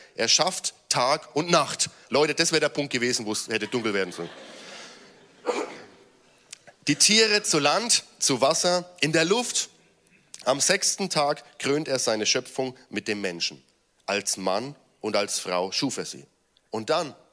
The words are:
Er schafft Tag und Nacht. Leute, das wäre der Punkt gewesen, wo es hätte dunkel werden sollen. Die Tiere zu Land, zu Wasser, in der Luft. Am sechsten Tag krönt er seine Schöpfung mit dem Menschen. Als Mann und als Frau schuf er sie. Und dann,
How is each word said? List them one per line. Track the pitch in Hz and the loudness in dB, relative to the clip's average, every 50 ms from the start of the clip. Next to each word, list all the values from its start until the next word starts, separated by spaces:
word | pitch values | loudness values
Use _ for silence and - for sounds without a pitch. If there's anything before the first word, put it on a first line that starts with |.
| - - - | -20 -14 -6
Er | - 110 | -2 0
schafft | 117 - - 156 180 185 - - - - _ _ - | 2 4 4 4 2 0 -4 -6 -8 -10 _ _ -2
Tag | - 143 123 127 147 160 - - - | 0 2 2 2 2 0 -2 -4 -2
und | 143 165 175 | -2 0 4
Nacht. | 175 160 139 123 - - - - - - - - | 4 2 2 2 -2 -4 -4 -4 -6 -12 -8 0
Leute, | 113 135 151 151 143 | 2 4 4 4 2
das | - 156 - | 0 0 2
wäre | 160 156 | 2 2
der | 147 143 | 2 2
Punkt | - 147 143 135 - | 0 -2 -4 -2 -2
gewesen, | 127 117 123 123 - 113 | 0 0 0 0 -2 -2
wo | 104 107 | -2 -4
es | - - | -4 -4
hätte | - 113 110 107 101 | -2 -4 -4 -4 -2
dunkel | - 123 110 113 98 | -4 -2 -2 0 0
werden | 101 95 90 87 | 0 -2 -4 -4
sollen. | - 85 82 - - - - - - - - - - - - - - - - - - - _ _ _ - - - - - - - - - - - - - _ _ _ _ _ _ _ _ - - _ _ - - _ - - | -10 -10 -12 -12 -16 -18 -18 -18 -18 -18 -18 -16 -16 -18 -18 -20 -20 -20 -20 -20 -20 -20 _ _ _ -6 -4 -4 -4 -4 -8 -10 -16 -20 -20 -20 -20 -20 _ _ _ _ _ _ _ _ -20 -20 _ _ -20 -20 _ -4 -2
Die | 147 | 2
Tiere | - - - 214 220 220 220 208 208 208 | 4 4 6 6 6 6 6 4 2 2
zu | - - 156 | 2 0 4
Land, | 143 147 151 190 226 240 - - - - _ - | 4 4 2 2 2 2 0 0 0 -4 _ -2
zu | - - 139 117 | 0 0 2 4
Wasser, | 127 139 165 - - 180 180 180 175 180 - - | 4 2 2 4 2 2 2 0 -2 -4 -6 -4
in | 143 151 160 | -2 2 2
der | 165 165 | 2 4
Luft. | 170 202 240 247 - - - - - _ _ _ _ _ _ _ _ _ _ _ _ - - - | 4 2 2 0 -2 -2 -4 -4 -4 _ _ _ _ _ _ _ _ _ _ _ _ -16 -8 -2
Am | 120 135 139 | 0 0 2
sechsten | - - 185 196 - - - - 196 175 | 2 2 2 2 2 0 -2 -2 -4 -2
Tag | - 156 147 143 151 - - - _ - | 0 0 0 0 0 -4 -6 -20 _ -6
krönt | - 131 143 151 156 | -2 0 0 0 0
er | 151 135 127 | -2 -2 -2
seine | - 123 113 107 104 | 0 0 0 0 2
Schöpfung | - - 131 127 - - - 131 131 123 - - - | 0 0 0 -2 -4 -6 -4 -4 -4 -6 -12 -16 -10
mit | - 104 - | -8 -8 -4
dem | - 107 104 | -4 -4 -4
Menschen. | 101 95 87 85 80 - - - _ _ _ _ _ _ _ _ - | -4 -6 -6 -4 -6 -8 -8 -10 _ _ _ _ _ _ _ _ -6
Als | - 98 101 98 - - | -4 -2 -2 -2 -2 -4
Mann | - 95 92 92 104 120 139 147 _ _ _ _ _ | -2 -2 -2 -2 -2 -2 -6 -10 _ _ _ _ _
und | - 107 104 | -6 -2 0
als | 104 104 98 - - | 0 0 0 -2 -4
Frau | - 92 90 90 90 95 | -4 -2 0 0 0 -2
schuf | - - - 87 - - | -2 -2 -2 -2 -4 -4
er | 85 | -8
sie. | - - 65 69 - _ _ _ _ _ _ _ _ | -10 -10 -16 -18 -20 _ _ _ _ _ _ _ _
Und | - 113 110 104 | -8 -6 -2 -2
dann, | 156 165 175 139 - - _ _ | -2 -2 -2 -4 -10 -16 _ _